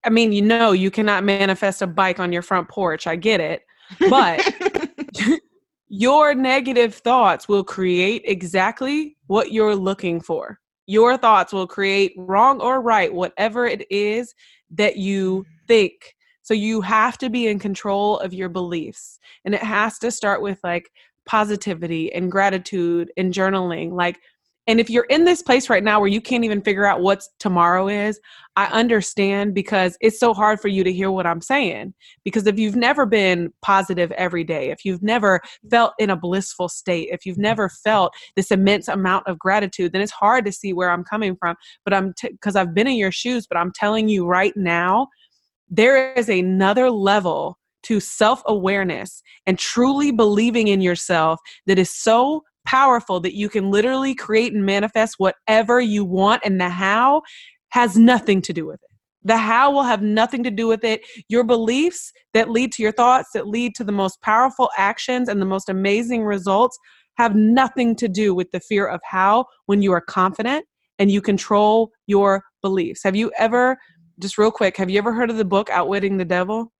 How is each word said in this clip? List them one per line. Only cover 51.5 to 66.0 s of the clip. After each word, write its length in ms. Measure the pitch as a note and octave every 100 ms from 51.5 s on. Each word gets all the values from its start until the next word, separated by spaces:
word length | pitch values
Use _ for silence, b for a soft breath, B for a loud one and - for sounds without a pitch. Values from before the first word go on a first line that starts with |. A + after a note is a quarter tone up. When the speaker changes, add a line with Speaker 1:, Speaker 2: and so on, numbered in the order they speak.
| B -
Speaker 1:
that 100 | F#3+
is 100 | F3+ -
so 480 | - A3+ C4 D#4 _ _ -
powerful 540 | C4 C4+ A#3+ - F3+
that 160 | F3 G3+
you 140 | G#3
can 200 | A3 G3
literally 420 | G3+ A3+ C4 C4+ C4+
create 360 | - A3 A#3+
and 120 | G#3 G3
manifest 500 | G3 G#3 A3 A3 -
whatever 600 | F#3+ - - A3 A3 B3
you 240 | A#3+ G#3
want, 380 | G3 F#3 G3 A#3+
and 160 | G#3 F#3+
the 100 | F3+
how 520 | F3+ F#3+ G#3+ B3+ D4 D#4 B B B _
has 260 | - A#3+ F#3+
nothing 460 | A3+ B3 B3 F#3+
to 100 | -
do 140 | E3 D#3
with 140 | D#3
it. 60 | _ _ _ _
The 140 | G3 A3+
how 340 | G#3+ A3+ C#4+
will 120 | C#4
have 180 | C4 G#3+
nothing 420 | G#3 G#3+ A3+ B3+
to 80 | A#3+
do 140 | G#3 A3+
with 160 | A3+
it. 180 | A3+ A3 B A#3+ B
Your 140 | A#3
beliefs 680 | A#3+ A#3+ A3+ B3 E4 - - b b
that 160 | A3 A3+
lead 220 | A#3 B3+
to 100 | -
your 80 | G#3+
thoughts, 380 | G#3+ A#3+ B3+ B3 A3
that 120 | G3+
lead 280 | A3 A#3+ G#3+
to 80 |
the 80 | G#3
most 300 | G3+ F#3+ -
powerful 480 | - A3 C4 B3+ B3 -
actions 540 | G3 A#3 - B3+ B3
and 100 | G3+
the 40 | F#3+
most 240 | F#3+ -
amazing 540 | F#3+ G3 G3+